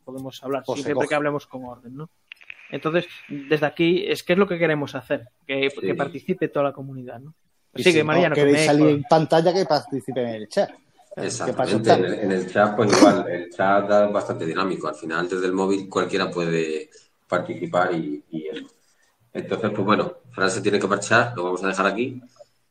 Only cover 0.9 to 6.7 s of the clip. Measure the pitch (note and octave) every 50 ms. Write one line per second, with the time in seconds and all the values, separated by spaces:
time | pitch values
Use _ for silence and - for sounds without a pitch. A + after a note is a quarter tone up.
0.9 | D3 C3 C#3 C#3+ D3+ D3 D3 D3 D3 C#3+ - - - C3 C3 B2 B2 A#2+ - A#2+
1.9 | B2+ C#3 D#3 - _ _ _ - - _ - - - - - - D3+ C#3 - D#3
2.9 | D#3+ F3 E3+ - - - - - C#3+ C#3+ C#3 C#3 D#3 D3 D3+ C#3+ - - E3+ E3
3.9 | F#3 F3+ - - D#3 - - - F3+ F#3 G3+ F#3 F3+ E3 E3+ D#3+ D#3 D3 C#3+ -
4.9 | - C3 - - D3 C3+ A#2 - _ _ _ - C3+ C3+ C3+ C#3 - - - -
5.9 | C#3 B2 C#3 C#3 - C3+ - - F3+ - D#3+ - - D3 C#3+ C#3